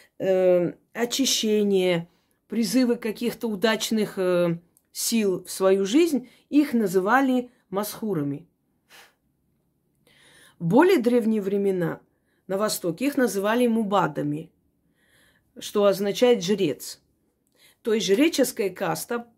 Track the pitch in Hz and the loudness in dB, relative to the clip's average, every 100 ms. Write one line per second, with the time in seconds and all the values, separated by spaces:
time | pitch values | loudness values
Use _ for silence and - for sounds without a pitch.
0 | _ _ 190 185 185 180 175 - _ - | _ _ 0 2 4 4 2 -6 _ -6
1 | 240 240 254 - 220 214 202 196 185 175 | -4 -2 -2 0 0 2 2 2 2 0
2 | 170 _ _ _ _ 220 220 233 247 240 | -4 _ _ _ _ -4 0 2 2 0
3 | 226 208 233 - 233 208 220 220 - 220 | -4 -4 -6 -4 -8 -2 0 0 -2 -2
4 | 196 - 185 180 175 170 _ _ _ - | -2 -2 0 2 0 -2 _ _ _ -8
5 | - 233 202 180 - - 190 196 196 254 | -2 0 0 -2 -8 0 2 2 2 2
6 | 339 269 - _ _ 285 285 233 202 185 | 2 0 -6 _ _ 0 2 0 2 0
7 | 185 254 269 254 247 _ _ 185 208 - | 2 2 2 0 -4 _ _ -6 -6 -8
8 | 220 170 143 139 - _ _ _ _ - | -6 -4 -4 -6 -12 _ _ _ _ -20
9 | - _ _ _ _ _ _ _ _ _ | -20 _ _ _ _ _ _ _ _ _
10 | _ _ _ _ _ _ 170 220 359 359 | _ _ _ _ _ _ 2 6 6 4
11 | 233 240 220 220 196 202 196 190 165 143 | 4 2 2 -2 -2 0 0 0 -2 -6
12 | _ _ _ _ - 196 214 - 175 165 | _ _ _ _ -8 -4 -2 -2 -6 -4
13 | 269 277 240 190 202 233 247 226 208 202 | -4 0 -2 -2 -2 0 2 0 0 0
14 | 156 147 147 147 170 _ _ _ _ _ | 0 -4 -6 -6 -10 _ _ _ _ _
15 | _ _ _ _ _ - - 214 202 190 | _ _ _ _ _ -18 -6 0 2 2
16 | 202 196 247 240 175 202 170 123 - - | -2 0 2 2 0 -2 -2 -4 -12 -18
17 | _ _ _ _ _ _ _ _ - 220 | _ _ _ _ _ _ _ _ -4 -2
18 | 180 196 311 330 247 - 196 180 180 160 | 0 2 2 2 -2 -2 -6 -4 -6 -6
19 | - 240 233 | -6 -8 -10